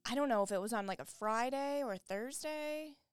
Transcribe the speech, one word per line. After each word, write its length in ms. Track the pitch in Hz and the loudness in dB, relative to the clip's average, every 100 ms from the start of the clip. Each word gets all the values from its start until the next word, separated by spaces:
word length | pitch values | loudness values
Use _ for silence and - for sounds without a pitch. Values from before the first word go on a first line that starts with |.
| - | -2
I 60 | 254 | 2
don't 140 | 285 | 4
know 140 | 214 | 4
if 80 | 196 | 4
it 80 | 196 | 2
was 140 | 208 | 0
on, 120 | 220 196 | 0 -2
like, 140 | 185 | -4
a 60 | - | -6
Friday 760 | - 214 220 247 269 277 285 | -2 0 2 2 0 0 0
or 100 | 254 | -2
a 40 | 190 | -4
Thursday. 960 | - 196 247 285 302 302 302 302 311 285 _ | -4 -4 -4 -4 -4 -4 -4 -4 -6 -14 _